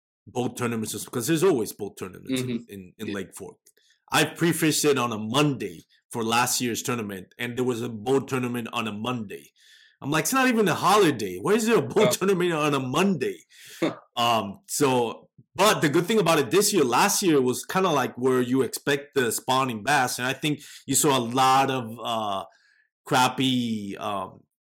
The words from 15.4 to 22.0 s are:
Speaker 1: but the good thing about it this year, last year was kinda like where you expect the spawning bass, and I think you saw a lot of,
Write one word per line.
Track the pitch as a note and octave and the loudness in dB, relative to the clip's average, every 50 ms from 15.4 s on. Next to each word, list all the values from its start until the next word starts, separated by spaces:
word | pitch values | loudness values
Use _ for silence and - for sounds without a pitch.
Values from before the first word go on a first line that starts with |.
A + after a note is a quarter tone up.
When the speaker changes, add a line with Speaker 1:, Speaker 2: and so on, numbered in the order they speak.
| - _ - | -20 _ -2
Speaker 1:
but | - F#3+ G#3+ C#4 B3+ | 2 4 4 4 4
the | F3 D3+ | 2 2
good | C3+ F3 E3+ - | 2 2 2 2
thing | A3+ G#3+ | 2 2
about | F3+ E3 E3 D3+ | 4 4 4 2
it | C3 A#2+ | 2 2
this | - G3 G3+ - G#3+ | 2 2 4 4 4
year, | F3 C#3 | 2 2
last | B2 A#2+ C#3 F3+ G3+ - - G#3 | 4 4 2 2 2 2 2 2
year | F3 D3+ C#3 | 4 4 4
was | B2+ B2 A#2+ - - | 4 2 0 -2 -4
kinda | - - F#3 F#3+ F3+ | -4 -2 0 0 2
like | D3+ C3+ B2 A#2 - A#2+ | 2 0 0 -2 -4 -2
where | B2 C3 B2+ B2+ | 0 2 2 2
you | B2+ A#2+ B2+ C3+ A#2+ | 2 2 2 0 0
expect | - - - - C#3+ C#3+ C#3 C#3 - - | 0 -4 -6 -2 -2 -2 -2 -2 -4 -2
the | C3+ B2 A2+ | 0 0 0
spawning | G#2 - - - B2+ C3 C3+ C3 A2+ G#2+ G2+ | -2 -4 -2 0 0 0 0 -2 -4 -4 -2
bass, | C3 D3 C#3 B2+ B2 - - | 0 2 2 2 0 -2 -4
and | B2 C3 | -4 -4
I | C3+ | -4
think | - - D3+ D3 - - - - - - - | -2 -2 -4 -4 -4 -8 -18 -20 -14 -6 -4
you | C3+ | 0
saw | C3 - D3+ C3+ B2+ | 2 2 2 2 2
a | |
lot | A#2+ A#2 A#2+ C3 C3 C3 C3 C3 C3+ C3 | 0 -2 0 2 4 6 6 4 4 2
of, | C3 B2 A#2 A2 A#2 A#2+ | 0 -4 -6 -8 -12 -10